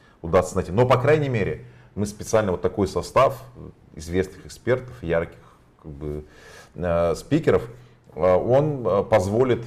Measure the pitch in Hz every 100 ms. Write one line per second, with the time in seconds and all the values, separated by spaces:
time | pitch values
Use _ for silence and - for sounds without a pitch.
0 | _ _ 85 92 - 92 85 92 127 123
1 | 127 156 143 117 82 78 - - - -
2 | 104 - 95 110 104 85 - - 92 90
3 | - 117 135 127 - 82 78 - _ -
4 | 80 87 - - - - - - - -
5 | 82 82 82 - - _ _ _ 82 69
6 | 76 76 76 - - - - - 87 85
7 | 85 80 - 156 - 95 - - - _
8 | _ - 90 92 107 131 156 139 104 98
9 | - 110 95 110 131 113